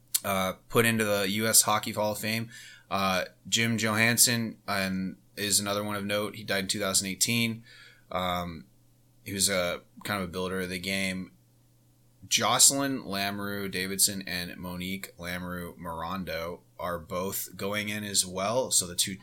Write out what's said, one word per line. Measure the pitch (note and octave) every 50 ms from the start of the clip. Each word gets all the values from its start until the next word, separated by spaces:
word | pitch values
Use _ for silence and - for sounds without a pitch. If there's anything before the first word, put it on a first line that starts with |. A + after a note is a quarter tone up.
| _ _ - - -
uh, | G2+ G2 F#2+ F#2 F#2 F#2 - - -
put | - A#2+ A2+
into | A#2 A2+ A2+ A2
the | G#2 G#2 G2+ G2 F#2+
U | G2+ A2 A2
S | A2+ G#2+ - -
Hockey | - G#2 G#2+ - A#2 G2+
Hall | G#2 G#2+ G#2+ G#2
of | -
Fame. | - G#2+ A2 A2+ A#2 A#2+ - - - - - - - _
Uh, | F#2 G2 G2 F#2+ F#2 F#2 - - - _ _ F#2+
Jim | - A2+ A#2 A2+ A#2
Johansson, | G#2 G#2+ A2 G#2+ A2 A2+ A#2 A#2+ A#2 - B2+ A#2+ A#2 A2+ A2 - - _
um, | - G2+ G2 F#2+ F#2+ F#2+ F#2 F#2+ F#2 - - _ - _
is | - G2+ G#2 F#2+ G2
another | G2+ G2+ G2+ G#2 G#2
one | G#2 G#2
of | G2+ G2+
note. | G2+ G#2 G#2 G#2+ G2+ -
He | G#2+ G#2
died | G#2+ A#2 A#2 G#2
in | F#2+
two | - G#2+
thousand | G2+ F#2+ F#2+ - G2 G2
eighteen. | F#2 - - - A#2 A#2 A#2 A2+ A2+ A#2+ - - - - - - - - - _
Um, | - F#2 F#2 F2+ F2+ F2+ F2 F2 E2+ D2+ - - _ _ - - _ _ _ _ _ _ _
he | - G2
was | G2 F#2+ G2
a | G2 F#2 F2 F2 D#2+ D2+ - _ _ - -
kind | - G#2 G2+ F#2+
of | E2+
a | E2
builder | F#2 F#2 F#2 F#2 F#2+
of | F#2 F2+
the | F#2 F#2
game. | F2+ G2 G2 G2 G2 F#2+ F#2 F#2 F#2 - - - _ _ _ _ _ _ _ _ _ _ _ _ _ _ _ _ - F#2
Jocelyn | - - A2 G#2 A#2+ B2+ - - C#3 C#3 C#3 C#3 C3+ B2+ -
Lamoureux | F2 G2 G2 G2 G2+ G2+ G2+ G2+ G2+ G2+ G2+ G2 F#2+
Davidson | F#2 F#2 F#2 F#2+ G2 F#2+ - - G2+ G2 -
and | - F2 F2+ F2 E2+ -
Monique | - F2+ F2+ F2+ F2+ F2+ F#2 G2 F#2+ - - - -
Lamoureux | E2+ F2 F2+ F2+ F2+ F2+ F2+ F2 F2 E2+ - -
Mirondo | F2 F2 E2 D#2+ E2 E2+ F#2 G2 F2+ D#2+ D#2+ E2 E2 E2+ F2+ - - _ _ -
are | E2 F2+ F2 E2+
both | D#2+ D#2+ F#2+ F2 F#2 G2 F#2+ - - - F2
going | F2+ G2+ G2 G#2 G#2 G#2 G#2
in | G#2+ G#2+ G#2
as | G#2 G2 F#2 -
well. | F#2 F2+ F#2 F#2+ G#2 A#2 C3 B2+ F#2+
So | - - F#2+
the | E2+ F2
two | - - G#2 F#2+ -